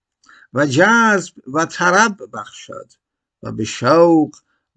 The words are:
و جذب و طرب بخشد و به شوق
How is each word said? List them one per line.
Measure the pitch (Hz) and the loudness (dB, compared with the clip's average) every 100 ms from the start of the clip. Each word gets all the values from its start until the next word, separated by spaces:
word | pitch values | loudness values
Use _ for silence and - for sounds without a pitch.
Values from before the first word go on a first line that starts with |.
| _ _ _ _ _ | _ _ _ _ _
و | 123 147 | -4 -2
جذب | 131 196 233 226 196 160 - - | 2 2 2 2 0 -4 -18 -8
و | 147 160 | -6 -6
طرب | - 175 190 220 196 - | -2 0 2 0 -4 -16
بخشد | 110 104 - - 85 - _ _ _ _ _ | -16 -18 -20 -20 -20 -20 _ _ _ _ _
و | 110 | -14
به | 110 | -8
شوق | 110 - 123 160 170 160 151 - _ _ _ | -8 -4 2 4 6 4 0 -6 _ _ _